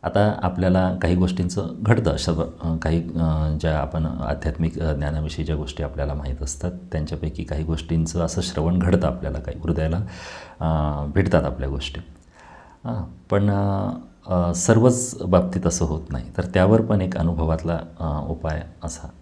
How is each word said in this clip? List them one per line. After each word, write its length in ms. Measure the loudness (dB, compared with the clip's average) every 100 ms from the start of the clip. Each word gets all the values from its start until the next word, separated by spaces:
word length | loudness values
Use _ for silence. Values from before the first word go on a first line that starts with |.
आता 380 | 0 2 2 2
आपल्याला 540 | -2 2 2 4 2 2
काही 140 | 2 4
गोष्टींचं 580 | 2 2 0 -2 -4 -2
घडतं, 280 | 2 4 4
अशा 220 | 0 0
ब-, 300 | 0 -2 -4
अ, 140 | -2 0
काही, 340 | 2 0 0 0
अ, 360 | 2 2 2 0
ज्या 200 | 0 0
आपण 260 | 0 -2 -2
आध्यात्मिक, 720 | -2 -4 -2 -2 0 -2 0
अ, 140 | -2
ज्ञानाविषयी 500 | 0 -2 -2 -4 -4
ज्या 120 | -2 -2
गोष्टी 260 | -4 -6
आपल्याला 320 | -6 -4 -4
माहीत 280 | -4 -4 -6
असतात, 300 | -6 -4 -6 -6 -6
त्यांच्यापैकी 520 | -6 -4 -4 -6 -6
काही 200 | -6 -4
गोष्टींचं 600 | -2 -4 0 0 0 0
असं 160 | -2 -2
श्रवण 380 | -4 -2 0 2
घडतं 280 | 4 4 2
आपल्याला, 320 | -2 -4 -6
काही 220 | -8 -8
हृदयाला, 380 | -2 0 0 0 -4 -10 -16 -16 -18 -4
अ, 440 | 0 0 0 -2 0
भेटतात 380 | 2 4 4
आपल्या 240 | 2 -2 -4
गोष्टी. 320 | -4 -6 -10 -14 -20 -20 -20 -20 -20 -20 -12
हां, 380 | -6 -6 -6 -12 -2
पण, 200 | 2 4
अ, 400 | 4 2 0 -2 -6 -12 -18 -2
अ, 280 | 2 2
सर्वच 680 | 0 4 6 6 4 -2 -6
बाबतीत 440 | 4 4 4 0 0
असं 180 | 0
होत 260 | 0 -2 -4
नाही. 260 | -8 -6 -6
तर 80 | 0
त्यावर 280 | 4 6 6
पण 180 | 4 2
एक 160 | 0 0
अनुभवातला, 640 | 0 2 0 0 0 -4 -6 -6
अ, 220 | -4 -4 -4
उपाय 380 | -4 -4 -4 -8 -10
असा 240 | -10 -10 -14 -16